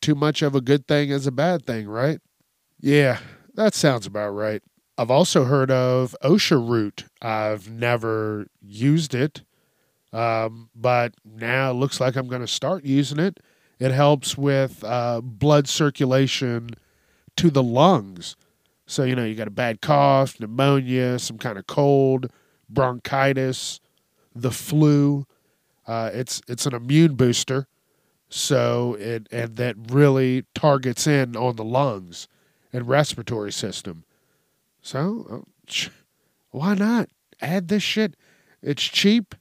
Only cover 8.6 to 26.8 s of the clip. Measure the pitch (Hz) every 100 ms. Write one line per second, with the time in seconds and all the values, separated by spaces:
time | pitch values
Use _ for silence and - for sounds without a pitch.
8.6 | 101 104 127 156 151 160 156 - _ _
9.6 | _ _ _ _ _ 113 117 113 113 113
10.6 | 113 - 120 123 120 - 107 110 117 127
11.6 | 135 123 139 - 131 131 127 127 120 -
12.6 | 135 190 139 135 135 147 180 175 _ _
13.6 | _ _ 131 131 143 147 - - 139 139
14.6 | 135 - 107 120 120 120 127 107 143 147
15.6 | 143 - 147 - 135 131 135 - 127 120
16.6 | 117 113 _ _ _ _ _ - 175 139
17.6 | 123 120 165 175 98 90 85 - _ _
18.6 | _ _ _ - 131 127 113 110 107 101
19.6 | 123 113 - 147 143 135 135 - 110 117
20.6 | 139 139 127 127 127 123 - 113 127 101
21.6 | - - 143 139 135 131 127 _ _ _
22.6 | _ 110 127 123 - 135 135 135 131 127
23.6 | - - _ _ _ _ _ - 123 117
24.6 | - 151 151 147 143 143 139 _ _ _
25.6 | _ _ - 113 113 101 127 - - 123
26.6 | 147 123